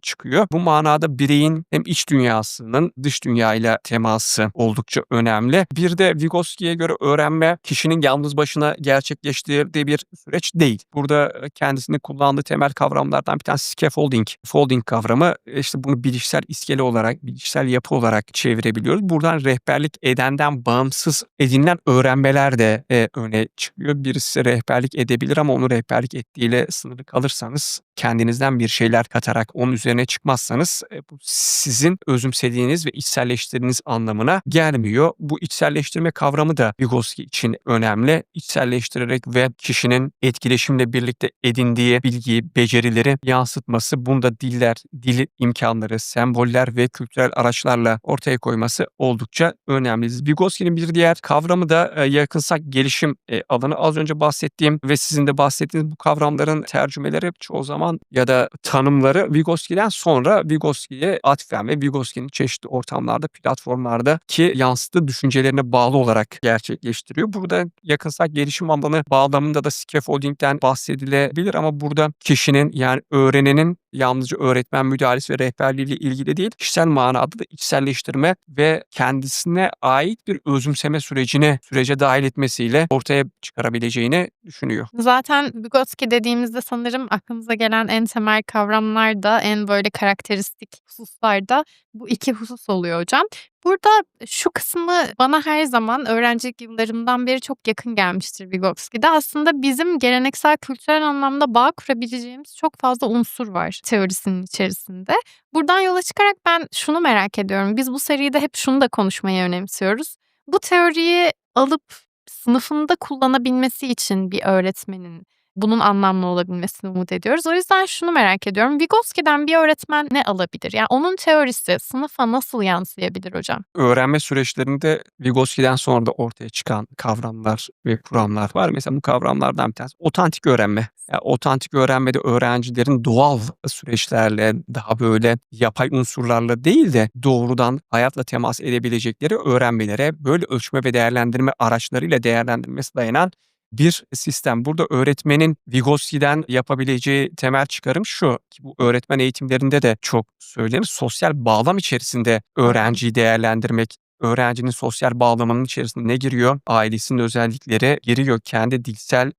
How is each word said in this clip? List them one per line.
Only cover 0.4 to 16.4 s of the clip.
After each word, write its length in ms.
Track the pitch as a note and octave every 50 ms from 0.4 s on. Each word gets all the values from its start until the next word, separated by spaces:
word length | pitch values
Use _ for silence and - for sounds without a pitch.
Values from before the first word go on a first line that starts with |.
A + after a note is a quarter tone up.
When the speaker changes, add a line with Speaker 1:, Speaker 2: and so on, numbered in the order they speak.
| G#3+ F3+ -
Speaker 1:
Bu 80 | E3
manada 580 | F3+ E3+ D#3 D3+ D#3 D#3 D3+ D3+ D#3+ D#3 C#3 B2
bireyin 460 | C#3+ C#3 D3 C#3+ D3 D#3 D#3+ D#3+ E3+ -
hem 120 | - D#3 -
iç 220 | - - - - -
dünyasının 840 | D3+ C3+ B2+ A#2+ A2+ A2 G#2+ - - - B2 A2 A#2+ C#3 E3 F3+ - C3 C3
dış 220 | C#3+ C3 - -
dünyayla 540 | C3+ A#2+ A#2 A2+ A2 A2 A2+ A2+ A2+ A2+ - -
teması 680 | - A#2 A2+ A2+ A2+ A2+ A2+ - - - - G#2+ G#2+ -
oldukça 480 | - A#2+ A2+ G#2+ - B2 - - C#3 - -
önemli. 560 | B2+ A#2 A#2 A#2 A2 G#2+ A2+ B2 C#3+ F#3+ F#3 - -
Bir 260 | C#3+ F3 F3+ F3 E3+
de 160 | F#3+ F3+ E3+
Vygotsky'ye 600 | D3+ D3+ E3 E3 F3 F3 - - - F#3 E3+ E3+
göre 180 | E3+ E3 E3 - -
öğrenme 580 | - C#3+ C#3+ D3+ D3+ D3+ D#3+ D#3+ D#3+ D#3+ F3 E3+ _
kişinin 400 | - D3+ - - D#3+ E3 E3 D3
yalnız 340 | C#3 C3 C#3+ D3 D3 C#3+
başına 400 | C#3+ D3+ C#3+ - D#3 D3+ D3+ D3+ -
gerçekleştirdiği 1040 | C#3+ C#3 C3+ C#3 C3+ - D3+ - - C#3 C3+ - - - C#3+ C#3+ D3 - D3+ D#3 D3
bir 180 | C#3 D3 D3 - - - - _
süreç 280 | - - F3 - - -
değil. 280 | E3 D#3+ C3+ A2 G2+ - _ _
Burada, 380 | D3 C#3 C#3+ D3 D3 D3 - - - C3
e, 80 | D3
kendisini 480 | - - D3+ C#3+ C#3 C3+ A#2+ - D3+ C#3
kullandığı 440 | - - C#3+ C#3 C#3+ C#3 C#3 C#3+ D3
temel 300 | - C#3+ C#3+ C#3+ C#3+ C3+
kavramlardan 640 | - C#3+ C#3 - C#3 C3+ C#3 C#3+ C#3 C#3 - -
bir 100 | D3 -
tanesi 260 | - - C#3+ - -
scaffolding. 560 | - - - D3+ - - D3+ C#3+ C3 A2+ A2 - - - _
Folding 380 | - - D3 C#3+ B2+ B2+ B2 A2+
kavramı, 500 | - A#2+ A2+ A2 A2+ A#2 C3 E3+ F3 - - _
e, 140 | - - C#3
işte 240 | C#3 - - C#3 C3
bunu 200 | C#3 C#3 B2 B2
bilişsel 380 | C3+ B2 B2 - - - D3+